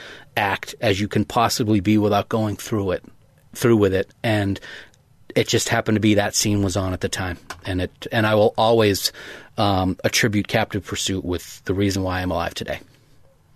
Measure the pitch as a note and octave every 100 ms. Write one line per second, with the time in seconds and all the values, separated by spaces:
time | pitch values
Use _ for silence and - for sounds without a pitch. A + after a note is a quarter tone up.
0 | - - - - G2+ G2 - - A#2 G2
1 | G#2 A2 G2+ B2+ A2+ - A2 G#2 F#2+ G#2+
2 | G#2 G2+ - A2+ G#2+ G2+ - G#2+ G2 F2
3 | - - _ _ _ - A#2+ A2+ G2+ F#2+
4 | - _ A#2 G#2+ G2+ G2 - - - _
5 | _ _ - - A2 A#2 - A#2 - G#2+
6 | G#2+ G2+ G2+ - A2 G#2 G2 F#2+ F#2 F2+
7 | - - F#2 F2 - - - F#2 F2+ -
8 | - A#2 G#2+ G#2+ G#2+ - A2+ A#2 G#2 F#2+
9 | - - - - - - G2+ F#2+ F#2 -
10 | - - A#2+ G2+ - A2+ G#2+ G#2 - G2+
11 | - F#2+ F2 F2 - - - F#2+ G2+ F#2+
12 | F#2 F#2 F#2 E2+ E2+ - - D2 - _
13 | _ - - _ _